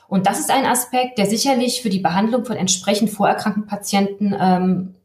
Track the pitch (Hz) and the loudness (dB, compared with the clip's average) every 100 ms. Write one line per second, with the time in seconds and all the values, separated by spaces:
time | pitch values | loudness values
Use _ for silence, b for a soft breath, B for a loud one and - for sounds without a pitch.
0 | B 196 190 233 302 285 262 247 - 254 | B 0 2 0 0 0 2 0 -2 -2
1 | 254 - 196 220 277 262 247 - 226 190 | -2 0 0 0 2 2 0 -2 -2 0
2 | 185 175 220 247 - 214 185 - - 202 | 0 2 2 0 -2 -4 -2 -2 0 0
3 | 220 - 202 - 214 208 - 196 - 202 | 0 2 2 2 0 -4 -4 -8 -2 0
4 | 196 - 208 196 185 180 185 180 - - | 0 0 -2 0 2 2 2 0 -2 -12